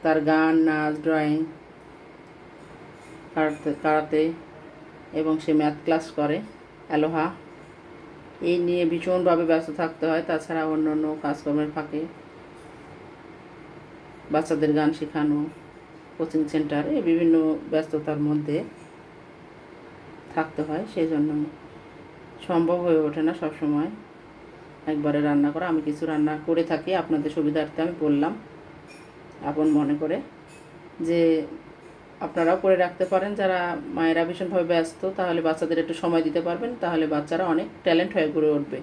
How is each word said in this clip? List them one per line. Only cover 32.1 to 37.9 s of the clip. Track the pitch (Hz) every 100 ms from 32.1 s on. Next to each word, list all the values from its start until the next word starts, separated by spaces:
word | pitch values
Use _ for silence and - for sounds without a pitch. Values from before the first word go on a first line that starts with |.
| -
আপনারাও | 208 - 165 185
করে | 196 185
রাখতে | 175 175 185
পারেন। | 190 202 202
যারা | 196 185 175 170 143 -
মায়েরা | 165 160 170
ভীষণভাবে | 175 185 185 170
ব্যস্ত, | 170 165 - 190 190
তাহলে | 180 170 160
বাচ্চাদের | 160 160 165
একটু | 165 165
সময় | 175 165 160
দিতে | 165 170
পারবেন, | 175 233 240
তাহলে | 175 165 156
বাচ্চারা | 151 147 170 185
অনেক | 160 - -
ট্যালেন্ট | -